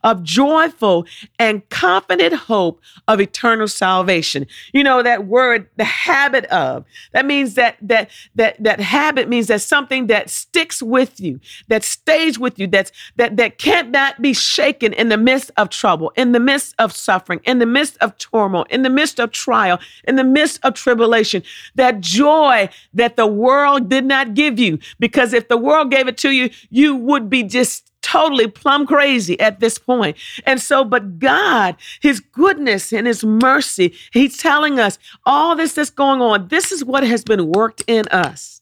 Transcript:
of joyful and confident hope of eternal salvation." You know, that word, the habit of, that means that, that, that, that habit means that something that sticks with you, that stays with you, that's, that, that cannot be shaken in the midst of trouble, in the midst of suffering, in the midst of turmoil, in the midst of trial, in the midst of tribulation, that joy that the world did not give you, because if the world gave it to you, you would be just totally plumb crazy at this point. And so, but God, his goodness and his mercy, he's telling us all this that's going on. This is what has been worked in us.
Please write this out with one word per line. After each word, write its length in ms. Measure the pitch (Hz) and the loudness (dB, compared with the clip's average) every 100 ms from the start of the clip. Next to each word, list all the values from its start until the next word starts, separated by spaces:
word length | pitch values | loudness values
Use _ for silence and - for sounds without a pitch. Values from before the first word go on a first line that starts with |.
of 180 | 226 208 | 0 -2
joyful 840 | 165 180 277 320 320 - 214 175 170 - - _ | -2 0 2 2 0 0 0 0 -2 -16 -20 _
and 300 | 226 208 _ | -2 -2 _
confident 640 | - 359 370 - 359 339 | -4 0 0 0 0 0
hope 480 | 320 - 214 175 - _ - - | 0 -2 0 0 -4 _ -10 -2
of 120 | 214 | 0
eternal 460 | 202 - 240 226 214 | 0 -2 0 0 -2
salvation." 800 | - 190 185 185 180 - 139 139 - - | -2 0 0 0 0 -2 -6 -8 -14 -4
You 120 | 269 | 0
know, 180 | 277 254 | 2 2
that 240 | 240 233 196 | 2 0 0
word, 420 | 240 254 233 190 - | 0 2 0 -4 -6
the 80 | |
habit 600 | 214 - - 277 277 254 | -4 -4 -2 0 2 0
of, 400 | - 180 135 127 - - - | 0 -2 -2 -6 -12 -20 -6
that 140 | - 277 | -4 0
means 280 | 285 269 | -2 -2
that, 220 | 196 233 - | 0 0 -2
that, 300 | 208 226 - - - - | 0 0 0 -14 -12 0
that, 260 | 226 - | 0 0
that 160 | 214 202 | -2 -2
habit 500 | 190 262 302 285 233 | -2 0 0 0 -2
means 200 | 240 214 | -2 0
that 140 | 208 | -2
something 440 | - 294 262 262 226 | 0 -2 -2 -6 0
that 220 | 220 - | 0 -2
sticks 500 | - - 349 320 - | -12 -4 -4 -4 -8
with 380 | 226 254 254 - | -2 0 0 -4
you, 220 | 185 131 - - _ | -10 -10 -14 -20 _
that 160 | 220 | -4
stays 560 | - - - 311 320 220 | -2 -8 -2 0 0 -2
with 180 | 254 - | -6 -6
you, 120 | 190 | -2
that's, 240 | 196 190 - - - | -2 -2 -12 -16 -4
that, 200 | 240 214 | -2 0
that 200 | 226 - | -2 -2
cannot 640 | 294 349 240 269 277 269 | 0 0 0 0 0 0
be 100 | 277 | -2
shaken 600 | 247 - - 285 - 220 | 0 -2 0 0 0 -4
in 160 | - 233 | 0 0
the 80 | 214 | 2
midst 340 | 233 262 - - | 2 2 -2 -4
of 140 | 190 | -2
trouble, 420 | - 214 165 160 | -2 0 0 -2
in 160 | - 247 | -2 2
the 100 | 240 | 2
midst 340 | 247 277 - - | 2 0 -4 -4
of 160 | 226 | -4
suffering, 460 | - - 185 - 175 | -4 -2 -2 -2 -6
in 140 | - 254 | -2 0
the 80 | 233 | 2
midst 300 | 254 294 - | 0 -2 -4
of 160 | 240 - | -6 -6
turmoil, 480 | - 226 196 185 - | -4 -2 0 -2 -2
in 120 | 254 | -2
the 80 | 262 | 0
midst 280 | 262 302 - | 0 0 -2
of 140 | 233 | -6
trial, 480 | - - 226 196 180 - - - | -6 -2 0 0 -2 -6 -12 -2
in 80 | |
the 80 | 262 | 0
midst 380 | 262 269 302 - | 2 2 0 -2
of 120 | 269 | -4
tribulation, 680 | 262 - 233 226 226 220 190 - - - | -2 -2 0 2 2 0 -4 -8 -20 -12
that 260 | - 254 214 | 0 0 0
joy 680 | 170 190 294 311 294 233 190 - _ | -4 2 4 4 4 2 0 -6 _
that 240 | 185 240 233 | -2 0 2
the 100 | 220 | 0
world 640 | 208 247 277 285 285 190 | 2 2 4 4 2 0
did 160 | 262 | 0
not 300 | 262 269 262 | 0 0 0
give 240 | 208 302 226 | 0 0 0
you, 200 | 226 156 - - | 0 -2 -8 -4
because 320 | 233 269 240 | -2 0 2
if 160 | 233 226 | 0 0
the 80 | 233 | -2
world 340 | 254 302 285 | 2 2 2
gave 180 | 269 254 | 0 0
it 100 | - | -2
to 100 | 277 | 0
you, 220 | 269 247 - _ | 0 -2 -6 _
you 260 | 233 294 | 2 2
would 360 | 269 233 285 214 | 2 0 -2 0
be 120 | 254 | -2
just 480 | 202 240 247 - _ _ | -2 0 -2 -4 _ _
totally 440 | - - 311 277 226 | -4 0 0 2 -2
plumb 400 | - 294 285 285 | 0 0 0 2
crazy 540 | 285 277 254 175 - | 2 2 0 -2 0
at 200 | 220 202 | 0 0
this 180 | 226 - | -4 -2
point. 360 | - 247 196 - - - | -2 0 0 -4 -16 -8
And 160 | - 262 | -2 -2
so, 240 | - 269 | 0 0
but 340 | 247 247 202 165 | 2 -2 -2 -2
God, 580 | 269 330 403 262 190 165 - - | 0 2 2 2 0 -4 -18 -2
his 180 | 294 233 | 0 0
goodness 720 | _ - 370 285 277 196 - | _ 0 2 2 0 -2 -2
and 140 | 240 247 | -2 -2
his 180 | 226 | 0
mercy, 720 | 220 214 254 269 - - 180 - - | 0 2 4 2 0 0 -2 -2 -4
he's 240 | 226 269 - | 0 0 0
telling 420 | 330 294 302 269 | 0 0 0 0
us 200 | 208 - - - | 0 -2 -18 -6
all 320 | - 277 330 320 | 0 2 2 0
this 160 | 320 | -2
that's 160 | - 294 | -2 -6
going 320 | - 277 269 | 0 0 2
on. 280 | 240 208 180 | 2 0 0
This 220 | 320 - | -2 -2
is 140 | 370 | -6
what 180 | 254 269 | -4 -2
has 220 | 254 233 | 0 -2
been 260 | - 208 160 | 0 -2 0
worked 320 | 185 220 - - | 0 0 -4 -2
in 200 | 226 208 | -2 0
us. 420 | 185 175 156 - - | -2 -2 -6 -20 -20